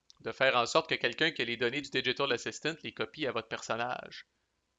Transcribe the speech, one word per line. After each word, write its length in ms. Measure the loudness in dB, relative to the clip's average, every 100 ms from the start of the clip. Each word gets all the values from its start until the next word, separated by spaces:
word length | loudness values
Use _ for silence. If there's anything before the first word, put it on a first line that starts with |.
| -20 -12
de 100 | -8
faire 240 | 2 4 6
en 100 | 4
sorte 200 | 2 2
que 60 |
quelqu'un 380 | 0 0 2 0
qui 100 | 2
a 40 | -2
les 120 | 0
données 240 | 0 0
du 80 | -2
Digital 420 | -2 0 0 0
Assistant 440 | 0 -2 -4 -6 -6
les 100 | -8
copie 320 | -6 -6 -4 -2
à 60 |
votre 160 | -2 -4
personnage. 800 | -6 -2 -2 -2 -4 -8 -16 -18 _ _ _ _